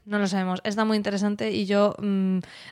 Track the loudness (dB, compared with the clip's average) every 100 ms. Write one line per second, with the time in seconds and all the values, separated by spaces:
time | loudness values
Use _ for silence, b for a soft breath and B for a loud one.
0 | -4 -2 0 0 0 -2 -2 0 2 2
1 | 0 0 0 0 -2 -2 2 4 4 2
2 | -2 0 0 0 -4 B B